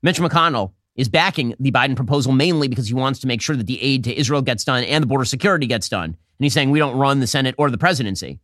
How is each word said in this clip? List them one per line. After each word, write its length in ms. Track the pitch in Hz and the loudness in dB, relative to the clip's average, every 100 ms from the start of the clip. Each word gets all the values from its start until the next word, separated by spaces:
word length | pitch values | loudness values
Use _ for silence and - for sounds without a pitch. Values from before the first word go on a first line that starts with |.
Mitch 180 | - 180 | 0 0
McConnell 540 | 170 165 165 127 95 _ _ - | 0 2 2 0 -4 _ _ -4
is 120 | 123 | 0
backing 480 | 156 180 170 120 - | 2 0 0 -4 -2
the 120 | 135 | 0
Biden 240 | 120 135 123 | 2 2 0
proposal 380 | 123 143 135 | 0 0 2
mainly 340 | 131 160 165 143 | 2 4 2 0
because 200 | 123 110 | -2 -2
he 60 | |
wants 260 | 123 131 131 | -2 -2 -2
to 80 | 131 | -2
make 140 | 120 | -2
sure 140 | - 147 | -2 -2
that 120 | 104 | -2
the 140 | 127 | -4
aid 220 | 123 135 120 | -2 0 -2
to 120 | - | -2
Israel 240 | 123 143 | 0 0
gets 240 | 135 117 - | 0 -2 0
done 180 | 127 | -2
and 180 | 123 151 | 0 0
the 60 | 143 | 2
border 160 | 135 | 0
security 440 | 127 135 202 180 127 | -2 0 0 2 0
gets 200 | 117 - | -2 -2
done. 180 | 101 82 | -4 -4
And 400 | 80 _ _ 139 | -10 _ _ 0
he's 80 | |
saying, 180 | 147 135 | 2 2
"We 80 | 147 | 2
don't 180 | 147 127 | 2 2
run 220 | 139 139 | 2 2
the 80 | 123 | 0
Senate 260 | 143 131 127 | 0 -2 0
or 100 | 147 | 0
the 80 | 123 | 2
presidency." 640 | 170 160 110 95 65 69 | 0 0 -2 -6 -8 -14